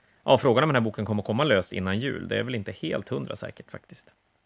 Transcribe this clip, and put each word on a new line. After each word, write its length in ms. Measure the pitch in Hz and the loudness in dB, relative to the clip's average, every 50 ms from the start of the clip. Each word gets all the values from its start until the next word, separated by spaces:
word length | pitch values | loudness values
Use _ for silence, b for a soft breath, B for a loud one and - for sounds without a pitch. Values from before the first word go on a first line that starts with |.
| b b b b - | b b b b 4
Ja, 140 | - 135 123 | 4 4 6
frågan 260 | - 131 110 131 151 | 6 4 4 6 4
om 40 | 156 | 4
den 80 | 139 | 2
här 140 | 123 113 110 | 2 0 0
boken 140 | - - 104 | -2 -4 -4
kommer 180 | 113 110 104 | -2 -2 -4
komma 220 | - - 107 123 151 | -2 -2 -2 0 2
löst 280 | 147 107 92 90 - | 4 4 2 2 0
innan 260 | - 98 92 92 98 110 | -6 -4 -2 -2 -2 -2
jul, 300 | 131 135 - 85 90 90 | -2 -4 -6 -6 -6 -4
det 100 | 104 107 | -2 -2
är 40 | |
väl 120 | 113 127 123 | -2 -4 -6
inte 180 | 107 98 - | -8 -8 -8
helt 360 | 104 - 160 160 - 113 - - | -10 -8 -6 -4 -4 -6 -6 -6
hundra 280 | 131 139 131 - - | -8 -8 -6 -8 -10
säkert 340 | - - - - - - - | -10 -10 -14 -14 -16 -20 -18
faktiskt. 420 | - - _ _ - - - _ _ _ _ _ _ _ _ | -18 -18 _ _ -20 -20 -20 _ _ _ _ _ _ _ _